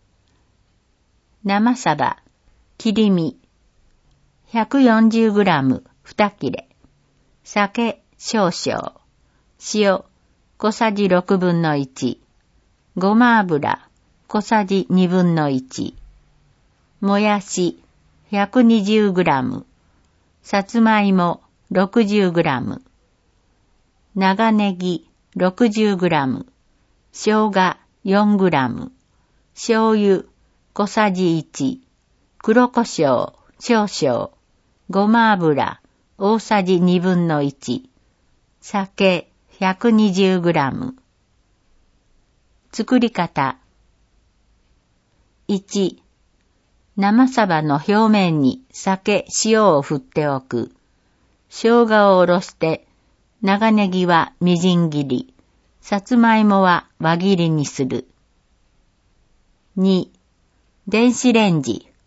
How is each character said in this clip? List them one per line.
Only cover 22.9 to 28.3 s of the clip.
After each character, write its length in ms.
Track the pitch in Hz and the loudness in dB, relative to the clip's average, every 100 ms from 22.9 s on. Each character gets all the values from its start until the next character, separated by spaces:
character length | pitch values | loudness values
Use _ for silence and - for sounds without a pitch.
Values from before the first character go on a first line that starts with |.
| _ _ _ _ _ _ _ _ _ _ _ _ | _ _ _ _ _ _ _ _ _ _ _ _
長 380 | 190 190 196 226 | -2 0 2 0
ネ 220 | 214 202 | 2 0
ギ、 340 | 180 180 170 _ _ _ | -2 -4 -6 _ _ _
六 360 | - 185 185 240 | -4 -2 0 0
十 260 | 214 208 185 | 0 -2 0
グ 120 | 175 | 0
ラ 180 | 156 135 | 0 -2
ム。 200 | 95 - _ _ _ _ _ _ | -4 -10 _ _ _ _ _ _
生 400 | - 214 214 214 | -8 -2 0 0
姜、 240 | 190 185 - _ _ | 0 0 -2 _ _
四 320 | 196 202 208 | -2 2 2